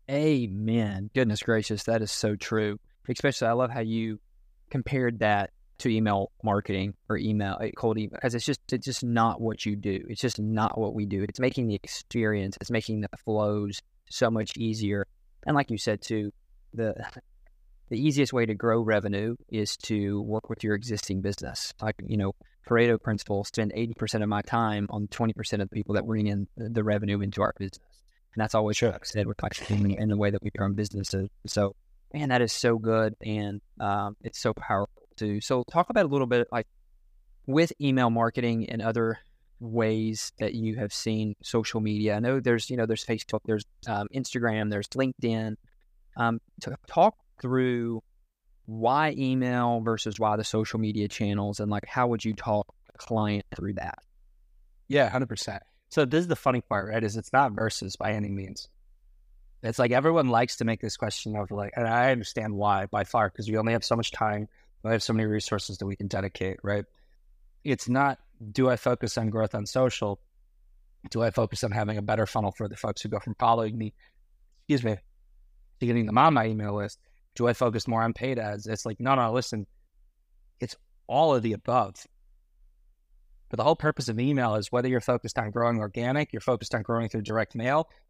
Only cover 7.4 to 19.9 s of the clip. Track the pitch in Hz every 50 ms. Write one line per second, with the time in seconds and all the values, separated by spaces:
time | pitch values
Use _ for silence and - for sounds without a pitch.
7.4 | 101 98 - - 113 - - - - 113 107 110 107 98 - - - 123 117 117
8.4 | - 151 135 - _ - 131 117 - 135 123 - 127 120 117 117 113 113 - -
9.4 | 113 113 107 - - 107 104 104 95 104 95 98 - - 110 - - 120 - -
10.4 | 104 107 110 107 110 - - 113 110 101 - 110 104 98 98 95 101 101 - -
11.4 | 127 131 - 131 120 110 104 95 - - - - - - - 120 110 107 107 101
12.4 | 95 98 - - - - 117 113 - - 110 107 104 - - - - 113 107 107
13.4 | 104 104 104 104 104 101 98 - - _ _ _ _ - - - 123 113 113 110
14.4 | 110 - - - 113 110 110 110 107 98 101 101 95 - _ _ _ _ _ -
15.4 | - - 151 143 135 - 113 101 - 113 107 98 - - 117 107 104 104 - _
16.4 | _ _ - - - - - 113 113 107 - - - - - - - _ _ _
17.4 | - - _ _ _ - - - - - 120 113 143 156 135 143 139 - 135 123
18.4 | 117 110 107 101 - 117 110 117 113 110 107 104 - 101 101 98 107 113 120 -
19.4 | - - 117 110 104 - - - - -